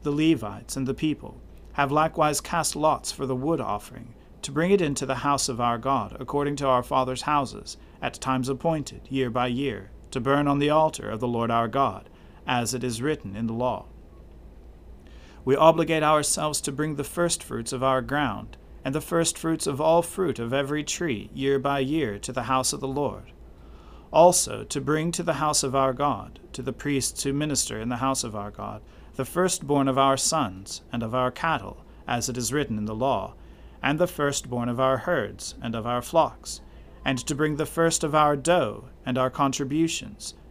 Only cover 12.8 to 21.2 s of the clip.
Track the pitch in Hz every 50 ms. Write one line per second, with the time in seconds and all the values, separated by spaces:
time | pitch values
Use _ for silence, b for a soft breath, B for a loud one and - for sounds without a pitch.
12.8 | 123 127 113 110 123 147 151 - - 98 98 107 113 113 113 113 123 127 107 92
13.8 | - - - - - - - - - - - - - - - - - - - -
14.8 | - - - - B B B B B B B B B 127 135 - 156 160 160 160
15.8 | 165 147 160 156 151 151 156 151 147 - - 185 156 151 143 - - 151 135 131
16.8 | 151 156 147 143 139 - - 175 175 170 170 - - - - 113 117 - 139 123
17.8 | 131 135 131 131 127 123 135 147 147 123 101 104 107 - - - B B B B
18.8 | B 131 135 156 156 - 175 165 165 165 - - - 160 160 160 - 156 143 131
19.8 | 151 160 165 170 170 170 - 196 185 160 117 - 117 117 131 139 143 135 147 151
20.8 | 147 - - - 175 160 120 101